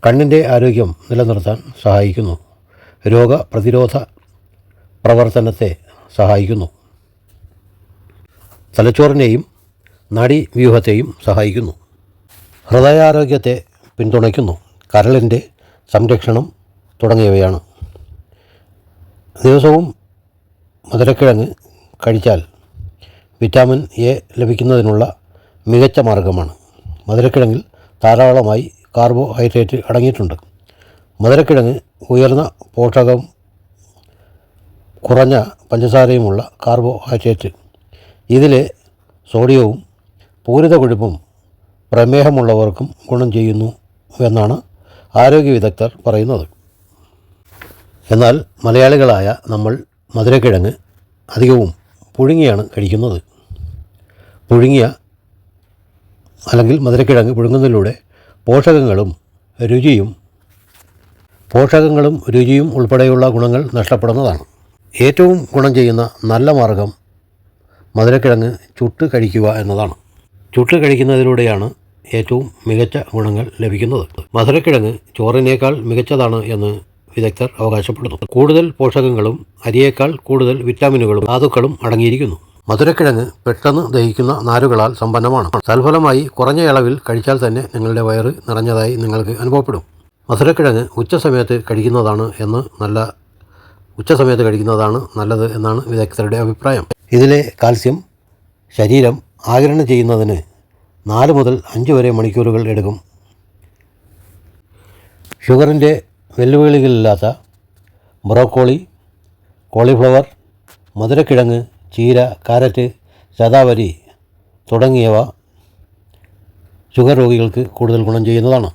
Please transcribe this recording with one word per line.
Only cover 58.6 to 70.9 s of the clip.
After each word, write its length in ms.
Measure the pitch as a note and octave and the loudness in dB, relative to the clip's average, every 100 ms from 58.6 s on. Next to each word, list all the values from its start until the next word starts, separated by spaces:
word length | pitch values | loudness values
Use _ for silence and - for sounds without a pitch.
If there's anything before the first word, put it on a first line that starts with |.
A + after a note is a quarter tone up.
| D#3 D#3 C3 G2 G2+ E2 _ _ _ _ | 4 2 2 0 -2 -8 _ _ _ _
രുചിയും, 500 | A#2+ B2 C#3 B2+ G2+ G2+ _ _ _ _ _ _ _ _ _ _ _ _ _ | -2 0 2 2 0 -8 _ _ _ _ _ _ _ _ _ _ _ _ _
പോഷകങ്ങളും 640 | A#2+ C3+ D#3 D#3 D3+ C#3+ D3+ - | 0 4 4 2 2 0 -2 -2
രുചിയും 340 | A#2+ B2 C#3 D#3 C3 | 0 2 2 0 -2
ഉൾപ്പെടെയുള്ള 480 | A#2+ C3 C3 B2+ B2+ A#2 | 0 2 2 4 2 0
ഗുണങ്ങൾ 260 | A#2+ B2 C#3+ A#2 | 0 -2 -4 -6
നഷ്ടപ്പെടുന്നതാണ്. 640 | G#2 B2 A2+ A#2 C3 D#2 - _ _ _ _ | -2 -2 -2 -2 -2 -4 -10 _ _ _ _
ഏറ്റവും 440 | - B2+ D3 F3+ F3+ C3+ | -2 0 4 2 2 -2
ഗുണം 180 | C#3 C3+ B2+ | -2 0 2
ചെയ്യുന്ന 240 | A#2+ A2+ A#2 - A2 | 0 0 -4 -6 -4
നല്ല 180 | B2 C#3 D3 | 0 2 2
മാർഗം 320 | A2+ G2+ G#2 - _ _ _ _ _ _ _ _ _ | 2 0 -6 -10 _ _ _ _ _ _ _ _ _
മധുരക്കിഴങ്ങ് 560 | A2 A2+ C3 A2+ A#2 A2+ A#2 _ - | 0 2 2 2 0 -2 -8 _ -6
ചുട്ട് 260 | A#2+ - D#3+ | -6 -4 -4
കഴിക്കുക 360 | B2 A2+ G#2 G#2+ A2 | -2 -2 0 -2 -2
എന്നതാണ്. 320 | G2+ G2+ G#2 - _ _ _ _ _ | -4 -4 -6 -8 _ _ _ _ _
ചുട്ട് 240 | - B2 E3+ | -2 0 2
കഴിക്കുന്നതിലൂടെയാണ് 840 | D3+ | 2